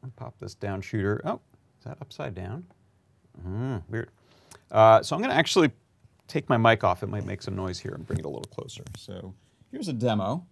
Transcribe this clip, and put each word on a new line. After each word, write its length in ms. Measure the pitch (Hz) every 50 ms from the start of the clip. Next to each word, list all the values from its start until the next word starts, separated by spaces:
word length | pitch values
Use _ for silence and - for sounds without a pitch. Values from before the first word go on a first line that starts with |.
| -
I'll 80 | 131 -
pop 220 | - 120 117 - _
this 140 | - - -
down 280 | _ - 101 98 95
shooter. 380 | 98 - - 110 95 101 104 - -
Oh, 160 | - - - _ _ _ _ _ _ _ _
is 60 | _
that 120 | 120 - -
upside 360 | 143 - - - 147 139 92
down? 280 | 90 92 90 110 156 175 - - _ _ _ _ _ _ _ _ _ _ _ _ - 87
Mm, 380 | 90 92 107 123 131 131 98 80 -
weird. 220 | - - - - _ _ _ _ _ _ _ _ - - _ _
Uh, 320 | - 110 110 110 110 110
so 140 | - - 151
I'm 60 | 160 214
gonna 100 | 254 -
actually 380 | 143 156 - - 190 165 143 - _ _ _ _ _ _ - _ _ _ -
take 200 | - 156 - -
my 100 | 135 117
mic 260 | 113 113 113 107 -
off. 180 | 92 87 -
It 60 | - 95
might 180 | - 104 92
make 160 | 95 98 101
some 140 | - - 98
noise 240 | 95 92 92 92 -
here 160 | - 95 -
and 100 | - 127
bring 140 | 113 - -
it 60 | 76
a 40 | 73
little 140 | - 60 - -
closer. 320 | - - - - - - - - - -
So 360 | - - 98 92 95 95 95 _ _ _ _ _ _ _
here's 160 | - 277 262 180
a 60 | 139
demo. 520 | 113 117 120 110 104 95 101 127 180 175 -